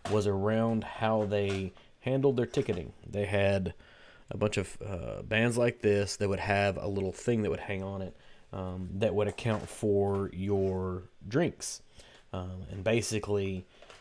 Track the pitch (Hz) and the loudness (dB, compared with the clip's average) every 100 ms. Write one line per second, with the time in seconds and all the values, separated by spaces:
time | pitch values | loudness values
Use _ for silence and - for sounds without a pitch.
0 | - 107 101 98 104 110 113 113 107 - | -2 0 2 0 0 2 2 0 -4 -2
1 | 110 110 101 104 98 98 95 - - - | 0 2 2 0 0 -2 -4 -10 -20 -10
2 | - 135 139 123 120 - 123 90 80 - | -2 2 2 2 0 -2 -2 -4 -8 -14
3 | - 101 98 101 98 98 90 - - - | -8 -4 0 2 2 2 -2 -8 -18 -20
4 | - - - 98 107 104 92 - 101 90 | -20 -20 -12 -2 -2 0 -4 -8 -10 -8
5 | 58 - - 110 120 117 120 117 107 101 | -8 -10 -2 0 2 2 0 2 2 4
6 | 101 - 104 95 98 101 101 92 101 98 | 0 -2 -2 -2 0 2 2 0 -4 -4
7 | 95 - - 117 101 90 - 98 95 98 | -4 -4 -2 0 0 -2 -4 -6 -6 -8
8 | 92 - - - - 98 92 90 92 98 | -10 -12 -20 -20 -12 -8 -8 -8 -8 -2
9 | 107 95 104 - 117 107 - - 107 101 | 0 0 -2 4 4 4 2 0 4 6
10 | 98 98 98 90 98 98 95 92 92 90 | 6 4 0 -2 2 4 4 2 0 -4
11 | - - 98 127 170 - - - - - | -8 -16 0 2 2 0 -10 -10 -16 -20
12 | - - - 92 92 92 - 95 92 113 | -20 -20 -12 -10 -8 -10 -10 -4 0 0
13 | 104 110 101 101 98 92 - - - - | 0 -2 -2 -2 -2 -4 -10 -20 -20 -20